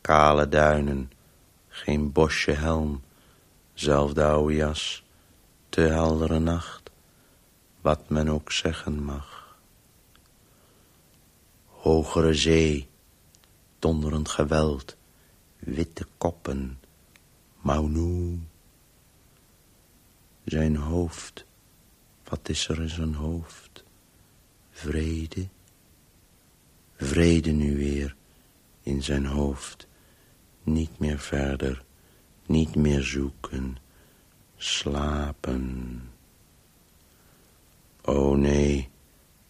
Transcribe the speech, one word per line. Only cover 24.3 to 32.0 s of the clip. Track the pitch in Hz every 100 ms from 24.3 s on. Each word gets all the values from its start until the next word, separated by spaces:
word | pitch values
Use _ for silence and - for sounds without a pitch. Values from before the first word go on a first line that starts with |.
| _ _ _ _
Vrede. | - 76 78 80 80 80 - 95 _ _ _ _ _ _ _ _ _ _ _ _ _ _ _
Vrede | 69 71 85 82 78
nu | 76 73 71
weer | 71 71 69 - _ _ _ _ _ _
in | - 69
zijn | 69 71 69
hoofd. | 71 71 67 - - - _ _ _ _ _ _ _
Niet | - 80 80 -
meer | 76 73
verder. | - 71 69 67 67 65 - _